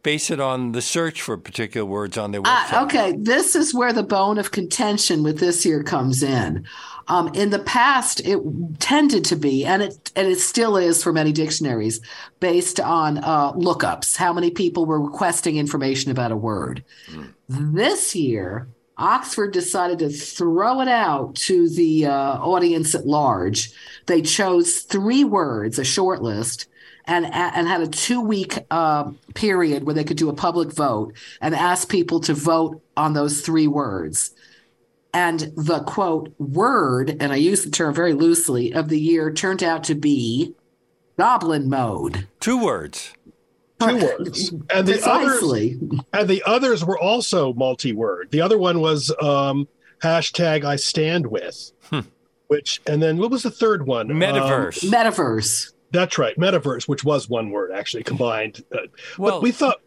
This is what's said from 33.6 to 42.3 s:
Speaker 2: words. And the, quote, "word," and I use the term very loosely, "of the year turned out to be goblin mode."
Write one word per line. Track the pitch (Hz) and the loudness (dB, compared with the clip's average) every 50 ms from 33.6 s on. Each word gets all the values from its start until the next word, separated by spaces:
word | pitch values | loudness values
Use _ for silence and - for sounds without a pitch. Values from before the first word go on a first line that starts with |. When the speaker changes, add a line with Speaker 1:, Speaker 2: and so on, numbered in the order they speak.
| 156 | 4
Speaker 2:
words. | 147 143 147 139 117 95 92 80 78 80 - - - _ _ - - - _ _ _ _ _ _ _ _ _ _ _ | 4 2 0 -2 -2 -4 -4 -6 -4 -4 -4 -4 -4 _ _ -20 -20 -20 _ _ _ _ _ _ _ _ _ _ _
And | - 175 180 170 165 160 151 151 - | 0 0 0 2 0 -2 -6 -6 -6
the, | 160 151 160 170 147 | -4 0 0 0 0
quote, | 147 - - - 196 175 160 156 151 - - _ | -2 -4 -2 0 0 0 0 -2 -4 -8 -10 _
"word," | 147 139 135 170 214 247 277 220 165 131 127 123 147 147 160 151 | -8 -2 0 2 2 2 2 2 2 2 2 2 0 -2 -2 -2
and | 143 139 | -2 0
I | 139 | 2
use | 139 151 180 202 - - | 2 2 4 2 2 -2
the | 151 | -2
term | - - 165 151 | -2 0 0 0
very | 147 165 175 175 | 2 2 2 2
loosely, | 151 139 160 165 170 165 - - 131 123 120 - | 4 4 4 4 4 2 2 0 0 0 -2 0
"of | - 160 165 156 | -2 -2 -2 0
the | 160 151 | 0 0
year | 151 160 170 160 156 156 | 2 2 2 2 2 0
turned | 156 156 - 185 190 180 | -2 -2 -2 -2 -2 0
out | 180 170 165 156 156 | 0 0 -2 -2 -2
to | - 156 | -2 -2
be | 147 147 147 143 127 117 113 113 131 170 170 - _ _ _ _ _ _ _ _ _ _ _ _ - | 0 2 2 2 2 2 0 0 -2 -2 -4 -6 _ _ _ _ _ _ _ _ _ _ _ _ 2
goblin | 185 233 254 220 175 165 156 147 139 131 | 4 4 4 2 2 0 0 0 0 0
mode." | 143 131 123 113 98 78 69 69 - 95 98 - | 0 0 0 -2 -2 -4 -4 -4 -4 -6 -8 -8